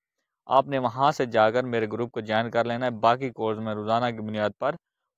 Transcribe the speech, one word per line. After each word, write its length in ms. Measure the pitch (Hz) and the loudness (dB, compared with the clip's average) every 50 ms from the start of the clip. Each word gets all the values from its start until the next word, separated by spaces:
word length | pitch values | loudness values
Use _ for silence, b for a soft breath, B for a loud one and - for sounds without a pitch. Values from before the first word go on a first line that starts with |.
| _ _ _ _ _ _ _ _ _ | _ _ _ _ _ _ _ _ _
आपने 300 | - 123 135 135 143 139 131 | 2 2 2 4 2 0 0
वहाँ 320 | 127 120 110 127 139 147 | 0 -2 0 2 2 2
से 140 | 151 - 135 | 2 0 -2
जाकर 400 | 120 110 110 107 113 113 127 127 | 2 4 4 4 6 4 2 0
मेरे 220 | 123 117 117 110 | 0 -2 -2 -2
ग्रुप 240 | 107 107 110 120 117 | -2 -2 -4 -4 -4
को 100 | - 117 | -6 -8
ज्वाइन 280 | 110 107 107 110 117 117 | -4 0 0 0 0 0
कर 160 | 110 117 113 | 0 0 0
लेना 200 | 120 120 120 127 | 0 -2 -2 -2
है। 60 | 123 117 107 | -4 -2 2
बाकी 300 | 113 113 120 127 139 127 | 2 2 2 2 -2 -6
कोर्स 280 | 113 - 110 110 107 107 | -6 -4 -4 -4 -2 -4
मैं 140 | 110 110 107 | -4 -6 -6
रोज़ाना 360 | 107 104 107 113 117 123 120 | -4 -2 0 0 0 0 -2
की 80 | 117 110 | -4 -6
बुनियाद 340 | 107 107 107 107 104 104 101 _ | -8 -6 -2 -2 -2 -2 -2 _
पर 160 | 123 139 160 - _ _ _ _ _ _ _ | -4 -4 -4 -6 _ _ _ _ _ _ _